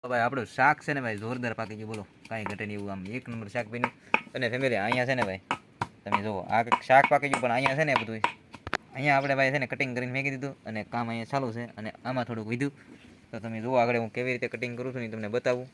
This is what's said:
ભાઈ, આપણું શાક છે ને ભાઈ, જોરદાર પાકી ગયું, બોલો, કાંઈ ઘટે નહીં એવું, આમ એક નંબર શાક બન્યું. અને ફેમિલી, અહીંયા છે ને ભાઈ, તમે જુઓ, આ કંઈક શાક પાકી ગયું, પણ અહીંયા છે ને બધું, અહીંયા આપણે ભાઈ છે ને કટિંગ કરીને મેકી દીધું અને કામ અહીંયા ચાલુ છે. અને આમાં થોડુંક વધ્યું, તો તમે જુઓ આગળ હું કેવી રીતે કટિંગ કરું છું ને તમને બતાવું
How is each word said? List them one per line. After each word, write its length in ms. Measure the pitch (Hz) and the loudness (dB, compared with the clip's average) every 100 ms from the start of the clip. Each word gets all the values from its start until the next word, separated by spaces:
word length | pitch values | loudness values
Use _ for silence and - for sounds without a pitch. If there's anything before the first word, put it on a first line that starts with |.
| 123 | 0
ભાઈ, 140 | 123 117 | 2 4
આપણું 200 | 135 107 - | 2 -2 6
શાક 200 | 135 147 - | 6 6 0
છે 80 | 143 | -2
ને 60 | 123 | -2
ભાઈ, 160 | 107 | -4
જોરદાર 320 | 110 123 120 110 | -4 -4 -4 -4
પાકી 180 | 110 107 | -6 -8
ગયું, 120 | 107 | -8
બોલો, 100 | 110 98 - - | -8 -10 -16 -10
કાંઈ 200 | 113 101 | -6 -6
ઘટે 140 | 98 107 | -6 -6
નહીં 140 | 104 | -6
એવું, 120 | 101 | -6
આમ 80 | 98 92 120 | -8 -8 -10
એક 80 | 123 | -8
નંબર 180 | 117 107 123 | -10 -6 -6
શાક 120 | 113 | -4
બન્યું. 200 | 117 120 - - - - 131 | -4 -4 -6 -2 -2 -2 -2
અને 100 | 123 | -2
ફેમિલી, 280 | 127 135 110 104 | 2 2 2 2
અહીંયા 240 | 127 123 | 2 2
છે 60 | 131 | 2
ને 40 | 107 | 0
ભાઈ, 120 | 92 - - - - - - | -2 -6 -8 -8 -8 -8 -8
તમે 160 | - 104 104 | -4 -2 0
જુઓ, 160 | 98 - | -4 0
આ 80 | 110 113 | 0 2
કંઈક 180 | - - | 0 8
શાક 160 | 131 143 | 8 8
પાકી 180 | 143 139 | 4 2
ગયું, 100 | 135 | 0
પણ 120 | 123 117 | 2 2
અહીંયા 220 | 135 135 | 2 2
છે 60 | 151 | 4
ને 40 | 127 | 2
બધું, 200 | 113 110 104 - - - - - - 135 | 0 -2 -4 -4 -20 -16 -10 -10 -10 -2
અહીંયા 220 | 143 139 | 4 4
આપણે 180 | 139 135 | 4 4
ભાઈ 140 | 135 | 4
છે 60 | 143 | 2
ને 40 | 127 | -2
કટિંગ 200 | 127 135 120 | -2 -2 -2
કરીને 160 | 123 127 | -2 -2
મેકી 160 | 139 135 | -2 -4
દીધું 200 | 139 135 - | -6 -8 -8
અને 120 | 110 101 | -8 -4
કામ 160 | 120 117 | -4 -2
અહીંયા 200 | 117 113 | -4 -2
ચાલુ 200 | 139 131 113 | -2 -2 -4
છે. 60 | 120 - | -8 -10
અને 100 | 107 - 123 | -12 -8 -4
આમાં 180 | 127 117 | -4 -2
થોડુંક 200 | 113 107 | -4 -4
વધ્યું, 220 | 120 139 139 - - - - - | -2 -2 -4 -20 -20 -20 -20 -14
તો 80 | 117 | -10
તમે 180 | 113 113 113 | -8 -6 0
જુઓ 120 | 127 | 4
આગળ 180 | 120 120 | 4 2
હું 80 | 113 117 | 0 -4
કેવી 180 | 127 123 | -2 -2
રીતે 120 | 120 | -4
કટિંગ 200 | 117 123 120 | -4 -6 -6
કરું 140 | 127 | -6
છું 80 | 127 | -6
ને 60 | 117 | -6
તમને 160 | 110 104 117 | -6 -4 -2
બતાવું 320 | 127 123 127 | 0 0 -2